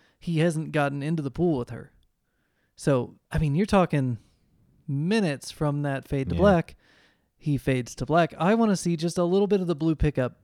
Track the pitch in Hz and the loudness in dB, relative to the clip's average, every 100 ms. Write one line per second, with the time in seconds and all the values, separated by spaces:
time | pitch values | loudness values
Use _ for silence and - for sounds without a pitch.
0 | _ _ - 165 170 156 147 151 143 143 | _ _ -4 0 0 0 -2 -2 -2 -2
1 | 143 165 139 - 175 139 120 113 - _ | -4 -4 -4 -2 0 0 -4 -12 -16 _
2 | _ _ _ _ _ _ _ - - 131 | _ _ _ _ _ _ _ -4 0 2
3 | 117 - _ 151 151 147 208 202 170 147 | 0 -10 _ -2 0 0 2 4 4 0
4 | 131 117 _ _ _ _ _ _ - 139 | -2 -4 _ _ _ _ _ _ -8 -4
5 | 165 226 185 135 - - 151 143 143 135 | 0 0 0 -2 -10 -4 -2 0 -2 -4
6 | - 139 131 85 202 175 - - _ _ | -4 -4 -2 4 4 4 2 -12 _ _
7 | _ _ _ _ 151 135 - 131 117 - | _ _ _ _ -4 -2 0 -2 -4 -8
8 | 127 160 165 - 170 226 226 185 175 170 | 0 2 2 0 0 2 2 0 -2 -2
9 | 170 180 175 190 202 202 175 151 160 151 | -2 0 0 2 2 0 0 0 0 2
10 | 151 135 123 - | 0 0 -4 -6